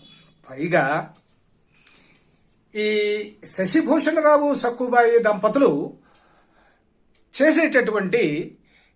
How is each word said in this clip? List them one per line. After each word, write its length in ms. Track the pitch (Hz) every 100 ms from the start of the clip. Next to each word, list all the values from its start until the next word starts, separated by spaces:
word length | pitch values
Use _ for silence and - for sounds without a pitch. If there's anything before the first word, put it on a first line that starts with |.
| - - _ _ -
పైగా 640 | 131 165 170 139 156 - - _ _ _ _ _ _ - - _ _ _ _ _ _ _ 214
ఈ 580 | 214 214 208 214 208 - -
శశిభూషణరావు 1080 | - 190 320 233 302 285 320 302 294 294
సక్కుబాయి 640 | 277 240 240 254 240 233 233
దంపతులు 760 | 208 208 208 226 277 143 180 - _ _ _ _ _ _ _ _ _ _ _ _ _ -
చేసేటటువంటి 1120 | 294 302 311 262 214 214 190 233 170 147 - - _ _ _